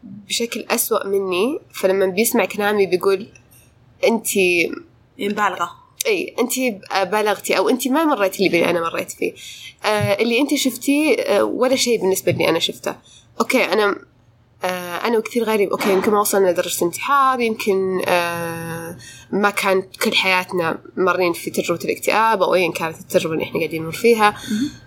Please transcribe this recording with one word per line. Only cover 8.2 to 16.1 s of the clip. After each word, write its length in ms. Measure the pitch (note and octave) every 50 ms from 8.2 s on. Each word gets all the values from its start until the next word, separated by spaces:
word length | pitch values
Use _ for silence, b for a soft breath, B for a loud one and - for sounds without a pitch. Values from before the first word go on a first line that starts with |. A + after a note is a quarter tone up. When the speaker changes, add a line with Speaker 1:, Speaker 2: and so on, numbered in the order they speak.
| G3+ F#3 F#3 - G3+ D#3+
Speaker 1:
اللي 100 | D#3+ E3+
بي-، 120 | E3 E3
أنا 120 | E3+ F3
مريت 300 | E3 E3 E3+ F3 F#3 -
فيه. 220 | - - - F3 - B B B B B B B B B -
آه، 280 | G3 G#3+ G#3 G#3 G#3 G3 -
اللي 180 | A3 A#3+ A#3 A3+
أنتي 180 | C#4+ C4+ D4+ C4+
شفتيه، 580 | - C4 B3+ - - - C#4 C#4+ D4+ D#4 B3 -
آه، 240 | - - G#3 G3+ G#3+
ولا 320 | - - - A#3+ C4 C4+
شيء 260 | A#3+ - A#3+ A#3 G3+
بالنسبة 300 | E3+ F#3+ F#3 - - F3+
لي 180 | E3+ - B2 C#3+
أنا 100 | D#3+ E3+
شفته". 360 | - - F3 - - D3 - - b b b b b b b -
أوكي، 240 | A3+ - - B3 F#3+
أنا، 320 | C#3+ F3 G#3 - - - - - _ _ _ _ _ _ _ _ _ _ - -
آه، 440 | F3+ F3+ F3+ F3+ F3+ F3 E3+ - A3
أنا 100 | A#3+ A3
وكثير 260 | A3 - - B3 A3+
غيري، 240 | G#3 A3 G#3 G#3 -
أوكي، 260 | - F3+ - G#3+ G3
يمكن 180 | F#3 F#3 -